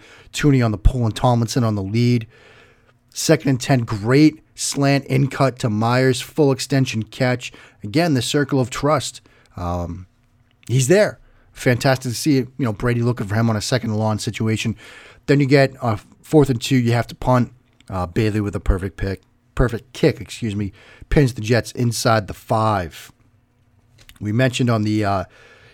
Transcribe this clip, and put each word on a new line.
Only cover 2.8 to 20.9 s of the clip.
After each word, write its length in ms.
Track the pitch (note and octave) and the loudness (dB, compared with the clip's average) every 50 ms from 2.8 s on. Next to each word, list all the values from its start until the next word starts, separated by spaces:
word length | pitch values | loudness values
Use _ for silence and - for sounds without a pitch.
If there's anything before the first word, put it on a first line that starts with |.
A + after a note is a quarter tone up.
| _ _ _ _ _ _ | _ _ _ _ _ _
Second 400 | - - - - D#3 - - C#3+ | -12 -4 2 2 2 2 2 -2
and 100 | C3+ A#2+ | -2 -2
ten, 200 | - - C#3 B2 | 0 0 0 0
great 600 | A#2 - A2+ G2+ G#2 A#2 C3 D3 D#3 D3+ D3+ - - _ _ | 0 -2 -6 -6 -2 2 4 4 4 4 2 0 -18 _ _
slant 500 | - - - - C#3+ C#3 C#3 C#3 C#3 - | -8 -8 -6 -2 0 0 2 0 0 -2
in 220 | - C3 C3 C#3 C3 | -2 0 0 0 0
cut 300 | - - C#3 C3 A#2+ - | 0 0 0 0 -2 -2
to 100 | - A#2 | -4 -2
Myers, 540 | G#2 G#2 A2+ A#2 B2 B2+ C3 C3 B2 - | -2 0 0 0 2 2 2 2 0 0
full 300 | - - - - D3 C#3 | -4 -8 0 2 2 2
extension 500 | C3 C3 - - C#3+ C3+ C3 - - A2 | 2 0 -2 -2 0 0 0 0 -2 -6
catch. 500 | G#2+ - - - C3 B2+ B2 A#2+ - - - - - - _ _ | -8 -8 -4 -2 -2 -2 -2 -4 -6 -12 -18 -18 -20 -20 _ _
Again, 320 | - G#2 G2+ D#3 F3 E3+ C#3 | -10 -4 -2 0 0 2 0
the 80 | B2 | 0
circle 380 | A#2 - - D3 C#3+ - C#3+ C3 | -2 0 -2 -2 0 0 0 -2
of 100 | B2 A#2 | -2 -2
trust. 500 | - - C#3+ C#3+ D#3 C3+ - - - - _ _ _ _ _ _ - | -4 -4 -2 0 0 0 -2 -6 -12 -16 _ _ _ _ _ _ -12
Um, 500 | F#2 F2+ F2 F2 F2+ F2 D#2+ E2+ F2+ F#2 - _ _ _ _ _ _ _ _ _ _ _ - | -8 -6 -4 -4 -4 -6 -8 -10 -12 -14 -20 _ _ _ _ _ _ _ _ _ _ _ -2
he's 200 | A#2 C3+ B2+ C3 | 0 0 2 4
there. 320 | F3+ G#3 G3+ C#3+ - - _ _ _ _ _ _ | 4 4 2 2 -2 -8 _ _ _ _ _ _
Fantastic 580 | - - - C3 B2 A#2 - C3+ B2+ - - B2+ | -12 -4 0 0 0 2 2 0 0 0 -2 -6
to 60 | A2+ | -6
see, 160 | - - D#3+ | -4 0 2
you 180 | C#3 C3 A#2+ B2+ - - | 2 2 0 -2 -6 -6
know, 140 | C#3 A2+ | -4 -4
Brady 280 | G2+ - B2 B2 A#2+ A#2+ | -4 -2 -2 -2 0 0
looking 280 | A#2 B2 A#2+ - A2+ F#2+ | 0 -2 -2 -2 -4 -2
for 80 | G#2 | 0
him 120 | A2 A2+ A2+ | 0 2 2
on 60 | A2 | 0
a 60 | G#2 | 0
second 300 | - - C3+ A#2+ - A2+ | -2 -2 -2 -2 -2 -2
and 80 | G#2+ G#2+ | -2 0
long 180 | A2 A2 G#2+ G2+ | 0 0 -2 -2
situation. 560 | - A2+ - - A2+ A2 A2 G#2 - A2+ G#2 - - - - - - - - - _ | -4 -6 -4 -2 -2 -2 -2 -2 -2 -4 -6 -8 -10 -20 -20 -20 -20 -20 -20 -10 _
Then 120 | - C#3+ C#3+ | 0 2 2
you 80 | C#3+ | 4
get, 300 | B2+ D3 C#3 C3+ C3 B2+ - | 4 4 4 4 2 0 -4
uh, 180 | B2+ A#2 G#2+ - - - - _ | -4 -2 -2 -4 -6 -14 -20 _
fourth 300 | - - D#3 D3+ C3+ C3+ | -6 2 4 4 4 4
and 100 | B2 A2+ | 2 -2
two, 140 | - - C#3 | 0 0 2
you 160 | B2+ A#2+ A#2 | 2 2 2
have 160 | A#2 A#2 A2+ | 2 0 0
to 80 | - - | -4 -6
punt. 380 | - - B2+ B2+ B2 A#2 - - _ _ _ _ _ _ - | -6 0 2 2 2 2 0 -6 _ _ _ _ _ _ -8
Uh, 180 | G2 F#2 F2+ | -6 -6 -4
Bailey 340 | F2 - A#2+ A2 G#2+ G2+ G#2+ | -4 -2 0 0 0 0 -2
with 160 | G2+ G2+ - | -2 -2 -4
a 40 | F#2+ | -4
perfect 360 | - - G#2 F2+ G2 F#2+ - | -2 -2 -2 -2 -2 -6 -6
pick, 260 | - G2+ G2 F#2+ - _ _ _ _ _ _ - | -6 -6 -6 -6 -8 _ _ _ _ _ _ 0
perfect 380 | - C3 A2+ A#2 - - _ | 0 0 0 0 -6 -12 _
kick, 280 | - - - C#3+ A2+ - | -6 2 2 2 2 0
excuse 360 | F#2+ - - - A#2+ A2 G2 | -8 -14 -12 -8 -6 -6 -4
me, 160 | G#2 G2+ G2 - - - - | -4 -6 -6 -8 -14 -20 -20